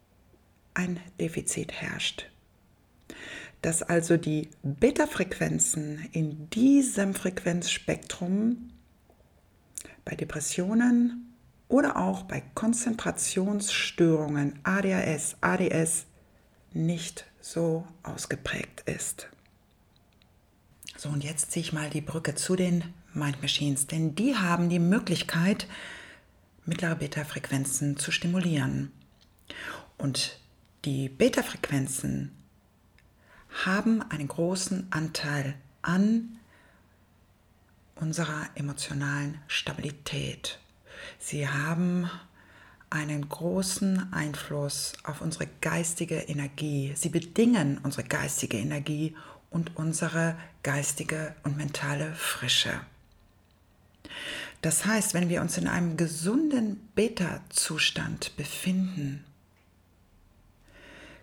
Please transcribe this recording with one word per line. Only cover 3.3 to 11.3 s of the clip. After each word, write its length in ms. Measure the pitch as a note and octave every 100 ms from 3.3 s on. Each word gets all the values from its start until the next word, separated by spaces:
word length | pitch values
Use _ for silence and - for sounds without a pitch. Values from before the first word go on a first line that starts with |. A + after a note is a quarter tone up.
| - - -
Dass 220 | D#3+ E3
also 340 | - E3+ E3 E3
die 320 | E3 D#3 D#3 -
Beta-Frequenzen 1500 | C#3 C#3+ B3 C#4+ D4+ - F#3 - D#3+ D#3+ - D#3+ D3+ D3+ D#3+
in 360 | E3 D3+ D#3 D3+
diesem 640 | A3 C4 C#4 B3+ G3 G3
Frequenzspektrum 1600 | F#3+ F#3+ F#3 F3 F3 - - - D#3+ - - F3 G3 A3 A#3+ - - _ _ _ - _ _ _ _ _ - - - -
bei 100 | D#3+
Depressionen 1200 | D#3 D3+ D3 - F#3 A3+ B3 A#3+ A#3+ - -